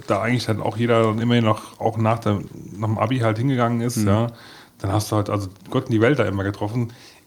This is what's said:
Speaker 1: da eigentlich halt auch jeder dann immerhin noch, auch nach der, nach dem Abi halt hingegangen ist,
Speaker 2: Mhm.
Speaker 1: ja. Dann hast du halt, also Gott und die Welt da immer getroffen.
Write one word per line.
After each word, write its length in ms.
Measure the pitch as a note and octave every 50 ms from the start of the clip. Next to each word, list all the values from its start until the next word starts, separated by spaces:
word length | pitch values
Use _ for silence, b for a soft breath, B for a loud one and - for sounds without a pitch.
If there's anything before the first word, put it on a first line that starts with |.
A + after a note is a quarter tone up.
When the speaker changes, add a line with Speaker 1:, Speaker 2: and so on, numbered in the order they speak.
| -
Speaker 1:
da 160 | - A2 G2 G2+
eigentlich 240 | A2 B2 B2 - -
halt 120 | G#2+ G2+
auch 160 | - A2+ G2+
jeder 260 | G#2+ A#2+ A#2 A#2 A2+ A2+
dann 160 | A2 G#2+ A2+
immerhin 240 | A2+ A#2+ A#2+ A#2+ A2+
noch, 360 | A2 A2 - - - - -
auch 180 | G#2+ G#2+ G#2+ A2
nach 220 | A2 A2 A#2 A#2
der, 200 | - G#3 G#3 F#3+ - - - - C#2+ - E2
nach 100 | F#2+ A2+ G#2+
dem 100 | G#2+ G2
Abi 200 | G#2 A2+ C3 B2+
halt 200 | A#2 A2+ G#2+ G#2+
hingegangen 420 | B2 C#3+ C3+ A#2+ A#2+ A#2 A#2+ A#2
ist, 160 | A#2 A#2+ A#2
Speaker 2:
Mhm. 100 | A2+ G#2+ G#2
Speaker 1:
ja. 180 | G2 G#2+ A#2 B2+ B B B B B B B B _ -
Dann 120 | - G2+ F#2+
hast 180 | A2 G#2 -
du 60 | A2
halt, 120 | G#2+ G2+ -
also 180 | G#2 G2+ G2 F#2 F#2 - - -
Gott 160 | - C3 C3
und 60 | - A#2+
die 80 | G#2+
Welt 200 | A2 B2 D3+ B2+
da 40 | A2
immer 200 | G2 F#2+ G2 G2
getroffen. 480 | G2 G2+ - G#2 G#2 A2+ B2+ A#2+ A2+ B B B B B B B